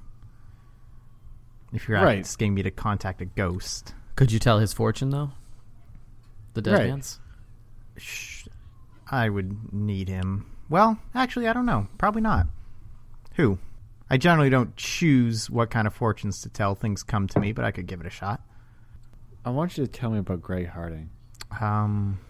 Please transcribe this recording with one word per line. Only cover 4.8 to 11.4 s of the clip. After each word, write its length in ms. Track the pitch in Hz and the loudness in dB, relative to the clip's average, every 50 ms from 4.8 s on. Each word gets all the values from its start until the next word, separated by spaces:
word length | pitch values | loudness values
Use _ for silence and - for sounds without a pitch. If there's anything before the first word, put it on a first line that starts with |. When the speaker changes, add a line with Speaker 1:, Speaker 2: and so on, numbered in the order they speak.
| 113 113 110 - 131 135 | 0 0 0 0 -2 -2
Speaker 3:
though? 200 | 135 143 147 139 135 - - - - - - - - - - - - - - - - - - - - - - - - | -2 -2 -4 -6 -8 -12 -16 -16 -18 -18 -18 -18 -18 -20 -18 -18 -18 -18 -18 -18 -20 -20 -20 -20 -20 -18 -14 -8 -6
The 60 | 117 | -2
dead 120 | 104 107 208 | 2 4 6
Speaker 2:
Right. 160 | 190 110 107 | 6 6 4
Speaker 3:
man's? 300 | 139 139 - - - - - - - - - - - - - - - - - - - | 0 -2 -6 -10 -12 -14 -16 -18 -18 -20 -20 -20 -20 -20 -20 -20 -18 -18 -18 -18 -16
Speaker 1:
Sh-, 520 | - - - - - - - - - - - - - - - - - - - - - - - | -16 -14 -12 -12 -12 -12 -12 -14 -14 -14 -14 -16 -16 -18 -18 -18 -20 -20 -20 -20 -18 -8 -2
I 180 | 139 127 117 107 | 0 2 2 2
would 420 | 101 101 95 95 101 104 113 - - | 2 0 -2 -4 -6 -8 -8 -6 -4
need 340 | 104 104 104 101 95 95 95 | -2 -2 0 0 -2 -2 -2
him. 380 | 92 92 92 95 98 104 - - - - - | -2 -2 -2 -2 -2 -4 -6 -8 -14 -12 -6
Well, 300 | - 156 180 214 226 220 - - - - | 0 4 6 6 6 4 0 -6 -6 -2
actually, 340 | 247 262 247 - 254 | -2 -2 0 0 -2